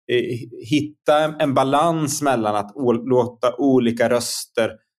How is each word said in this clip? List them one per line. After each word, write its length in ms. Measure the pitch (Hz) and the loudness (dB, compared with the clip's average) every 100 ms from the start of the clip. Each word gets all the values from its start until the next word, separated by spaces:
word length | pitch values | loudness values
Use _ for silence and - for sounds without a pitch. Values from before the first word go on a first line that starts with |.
| - | -4
eh, 100 | 123 104 117 - - 113 | -2 -2 -6 -12 -16 -2
hitta 480 | 147 - - - 151 | -2 -2 -4 0 2
en, 100 | 151 151 | 2 -2
en 140 | 147 | 0
balans 680 | 131 135 143 170 165 151 - | 0 2 2 2 0 -2 -2
mellan 340 | 143 120 107 104 | 0 0 0 -2
att 160 | 101 - | -4 -2
o-, 160 | 123 | 0
låta 640 | 117 127 123 117 - 123 - | 0 2 2 0 -2 -4 0
olika 500 | 139 131 117 117 117 | 2 4 2 2 2
röster 600 | 120 117 - - - 110 - _ | 0 -2 -8 -6 -2 -2 -4 _